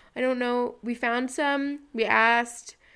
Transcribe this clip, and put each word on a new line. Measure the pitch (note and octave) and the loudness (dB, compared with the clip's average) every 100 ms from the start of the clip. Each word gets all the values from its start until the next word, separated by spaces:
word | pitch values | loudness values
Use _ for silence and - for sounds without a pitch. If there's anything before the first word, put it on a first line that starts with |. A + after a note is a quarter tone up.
| _ - | _ -4
I | |
don't | B3+ B3 | -2 0
know. | B3 B3 A#3+ - | 0 0 -2 -4
We | A#3 A#3 | -8 -4
found | A#3+ A#3+ B3+ | -2 0 -2
some. | D#4 C#4+ C#4+ C#4 C#4+ - | -2 0 0 -2 -8 -8
We | A3+ A3 | -2 2
asked | A3 A3+ A#3 A#3+ - - - _ | 4 6 4 0 -8 -18 -20 _